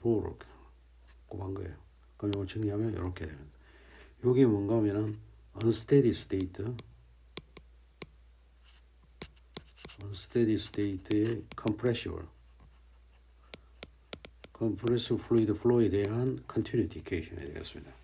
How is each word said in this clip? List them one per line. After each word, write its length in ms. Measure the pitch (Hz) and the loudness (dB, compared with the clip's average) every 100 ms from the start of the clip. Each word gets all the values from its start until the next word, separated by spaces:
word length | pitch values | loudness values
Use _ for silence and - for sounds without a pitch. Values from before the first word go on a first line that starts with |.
로를 300 | 117 110 85 - - - - - _ - - - - | 0 2 0 -8 -16 -20 -20 -20 _ -20 -20 -20 -14
곱한 260 | 95 95 | -10 -8
거예요. 220 | 95 90 - - _ _ - | -6 -8 -12 -18 _ _ -6
그럼 160 | 104 101 | -2 -2
요거 100 | 95 | -4
정리하면 480 | 107 107 104 113 90 | -2 -2 0 -2 -2
요렇게 300 | 90 90 76 | -4 -6 -8
됩니다. 260 | 73 73 - - - - - - - | -10 -18 -20 -20 -20 -20 -20 -20 -2
요게 220 | 123 127 127 | 2 6 6
뭔가 320 | 104 101 113 | 6 2 2
하면은 400 | 104 101 107 107 - - - 98 | 4 2 -2 -4 -14 -20 -18 -2
unsteady 480 | 113 110 - 143 120 | 0 0 4 6 6
state, 560 | 98 - 95 90 - 104 117 - - - - - - - - - - - - - - - - _ _ - - - _ - - - - _ - - - - - | 2 -2 -4 -4 -6 -8 -8 -12 -20 -20 -20 -20 -20 -18 -20 -20 -20 -20 -20 -20 -20 -20 -20 _ _ -20 -20 -20 _ -20 -18 -18 -20 _ -18 -18 -20 -20 -14
unsteady 540 | 101 98 - 120 110 104 | -14 -12 -2 2 4 2
state의 880 | - - 101 95 - 104 110 113 - - | -2 -4 -4 -4 -2 0 2 -2 -8 -6
compressible, 680 | 113 107 123 117 - 85 85 - - - - - - - - _ _ _ - - - - - - _ - - - - - | -2 0 0 0 -4 -8 -10 -18 -20 -20 -20 -20 -20 -20 -20 _ _ _ -20 -20 -20 -20 -20 -20 _ -18 -18 -20 -18 -4
compressible 680 | 113 98 117 120 - 110 | -2 0 2 2 2 -2
fluid 280 | - 117 107 | 2 4 4
flow에 380 | 104 120 120 110 | 4 4 6 6
대한 540 | 101 101 113 131 127 - | 4 0 0 0 -2 -4
continuity 480 | 113 110 120 101 - | -4 0 0 0 -4
equation이 540 | - 87 - 82 71 | -6 -6 -6 -10 -10
되겠습니다. 380 | - - - - - | -10 -12 -14 -18 -20